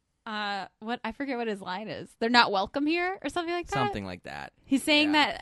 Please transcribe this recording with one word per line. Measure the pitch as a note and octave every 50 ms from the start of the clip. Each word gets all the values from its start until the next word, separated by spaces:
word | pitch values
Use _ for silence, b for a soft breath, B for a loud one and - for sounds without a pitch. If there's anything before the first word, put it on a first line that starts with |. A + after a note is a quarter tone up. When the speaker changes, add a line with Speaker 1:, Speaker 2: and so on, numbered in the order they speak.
| _ _ _ _ -
Speaker 1:
Uh, | A#3 G#3+ G#3+ G#3 G3+ G3+ G3 F#3 - _ -
what? | G#3+ A3 A#3+ A#3+ -
I | A3+
forget | - - C#4 C4+ C4
what | A#3+ A#3
his | A3+ G#3 G3+
line | F#3 F3+ F#3 G3 A3
is. | G3+ C3 F#2 E3 - _ -
"They're | A3+ A#3
not | B3 A#3+ A#3 -
welcome | G3 F#3+ G3 A3 - C#4+ C#4+
here," | D4+ E4 F4 F4 F#4 F#4+ - -
or | G4
something | - F4 E4+ E4 F4
like | F4 E4+
that? | - -
Speaker 2:
Something | - - G#3 G3 G#2+ G2+
like | F#3 F3+ F#3 -
that. | C2+ C#2 C#2+ C#2+ - _ _ _
Speaker 1:
He's | - C#4 C4 -
saying | D#4 D4 D4 D#4 D4+ D4+
Speaker 2:
Yeah. | D4+ C#4 G#3 - -